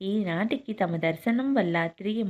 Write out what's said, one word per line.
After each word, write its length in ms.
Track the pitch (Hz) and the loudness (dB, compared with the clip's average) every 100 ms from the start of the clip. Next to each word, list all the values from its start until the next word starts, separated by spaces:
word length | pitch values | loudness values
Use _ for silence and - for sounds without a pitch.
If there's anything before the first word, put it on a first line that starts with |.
ఈనాటికి 720 | 190 214 185 165 220 277 - | -2 0 0 0 0 -2 -4
తమ 220 | 214 175 170 | -2 0 2
దర్శనం 440 | 165 165 233 233 269 | 0 0 0 0 2
వల్ల 220 | 269 175 170 165 - | 2 2 2 0 -4
తిరిగి 260 | 202 220 202 | -4 -2 -2